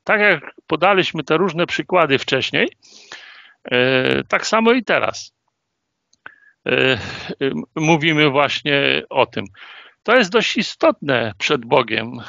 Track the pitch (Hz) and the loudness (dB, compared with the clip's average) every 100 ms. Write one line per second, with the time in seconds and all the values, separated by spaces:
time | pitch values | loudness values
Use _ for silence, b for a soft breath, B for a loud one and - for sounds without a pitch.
0 | - 208 208 160 - - - 151 180 196 | -2 2 2 2 -4 -18 -8 0 2 4
1 | 151 165 143 156 190 160 170 - 151 185 | 0 -4 0 0 0 -2 -4 -4 -2 0
2 | 156 135 - 131 - 147 285 - B B | 2 0 0 -2 0 -2 -2 -4 B B
3 | B B B B B B - 123 127 131 | B B B B B B -2 0 2 2
4 | 131 135 - 202 - 220 226 254 220 151 | 2 0 0 -4 0 2 2 2 0 0
5 | - - - _ _ _ _ _ _ _ | 0 -6 -12 _ _ _ _ _ _ _
6 | _ _ B B B _ - 131 131 120 | _ _ B B B _ -4 0 2 0
7 | 92 B B - 135 - - 156 160 165 | -4 B B -6 -4 -4 -6 -2 2 2
8 | 160 151 151 135 139 - 147 143 139 139 | 2 2 2 2 0 -2 -2 0 0 -2
9 | - 135 117 - 104 B B B B B | -2 0 0 -2 -10 B B B B B
10 | - 254 185 220 - - - - 330 - | 2 2 2 0 0 -2 -4 0 0 0
11 | 143 123 113 - - 147 117 143 113 110 | 0 -2 -2 -4 -2 -2 2 0 2 -2
12 | 113 123 | -6 -10